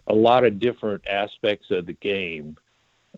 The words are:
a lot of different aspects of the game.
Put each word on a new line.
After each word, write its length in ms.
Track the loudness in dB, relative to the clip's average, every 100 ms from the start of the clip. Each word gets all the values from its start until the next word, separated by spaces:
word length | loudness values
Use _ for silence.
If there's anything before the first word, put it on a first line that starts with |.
| 0
a 80 |
lot 300 | 4 6 6
of 160 | 4 2
different 460 | -4 -2 -6 -6 -6
aspects 640 | -4 -6 -4 -2 -2 -2
of 140 | -4 -4
the 60 |
game. 640 | -8 -4 -4 -6 -10 -14 -18 _ _ _ _ _